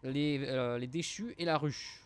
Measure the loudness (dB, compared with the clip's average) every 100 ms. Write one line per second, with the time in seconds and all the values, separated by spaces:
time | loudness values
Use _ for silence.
0 | -2 2 2 2 0 2 2 0 -2 -2
1 | -4 -4 -6 -2 2 4 2 0 -8 -14